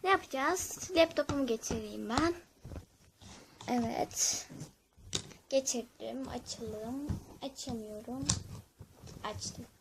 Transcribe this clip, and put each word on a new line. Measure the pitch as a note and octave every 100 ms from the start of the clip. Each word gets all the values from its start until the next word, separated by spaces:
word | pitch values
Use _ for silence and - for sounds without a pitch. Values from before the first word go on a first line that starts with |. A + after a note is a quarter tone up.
Ne | F#4
yapacağız? | F#4+ - C4 C#4+ F#4 - - -
Laptopumu | F4+ E4 - D4 C#4+ C4
getireyim | A3+ - A3+ G#3+ G#3+ G#3
ben. | B3 E4 E4+ - _ - - - _ - _ - - - - G#3+
Evet. | B3 A3+ - - - - - - - - - _ - - - - - -
Getirdim. | C4+ C4 A#3+ A#3 - A3+ B3 C4
Açalım. | B3 - - A3 G#3+ A3 C4 D4 - - -
Açamıyorum. | C#4 - C4 A#3 G#3+ G#3+ A3+ B3+ C#4 - - - - _ - - - -
Açtım. | - G#3 - - - -